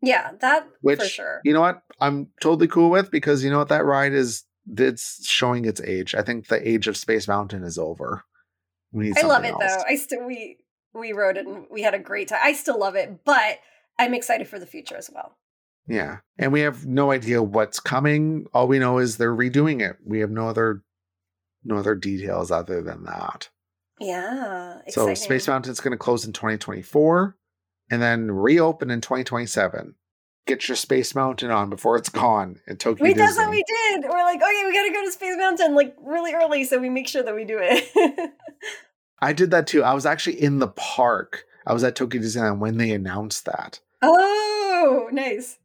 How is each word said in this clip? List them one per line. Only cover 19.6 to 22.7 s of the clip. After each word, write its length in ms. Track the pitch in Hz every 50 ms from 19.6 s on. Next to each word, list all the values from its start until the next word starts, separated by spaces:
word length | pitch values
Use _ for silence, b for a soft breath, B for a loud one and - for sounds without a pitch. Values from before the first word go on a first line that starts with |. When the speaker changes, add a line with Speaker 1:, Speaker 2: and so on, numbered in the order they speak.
| 147 156 151 127 110
Speaker 2:
it. 140 | 95 90 _ _
We 160 | - 104 110
have 100 | 107 104
no 180 | 110 110 113 113
other, 340 | 110 113 113 113 107 101 _ _ _ _ _ _ _ _ _ _ _ _ _ _ _ _ _
no 120 | - 110
other 180 | 104 98 104 107
details 560 | 95 92 101 98 95 95 98 92 87 90 87
other 320 | 90 82 87 87